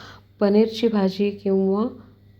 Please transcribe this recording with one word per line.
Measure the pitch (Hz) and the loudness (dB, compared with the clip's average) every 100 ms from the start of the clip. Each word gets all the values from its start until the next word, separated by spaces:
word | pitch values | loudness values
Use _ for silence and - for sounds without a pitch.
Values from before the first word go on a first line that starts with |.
| - - - _ | -20 -20 -20 _
पनीरची | 202 208 220 - 233 | 2 4 2 0 -2
भाजी | 214 190 185 202 202 | 0 0 0 -4 -4
किंवा | 196 190 190 196 247 - - - - - | -2 0 0 0 -2 -6 -20 -20 -20 -8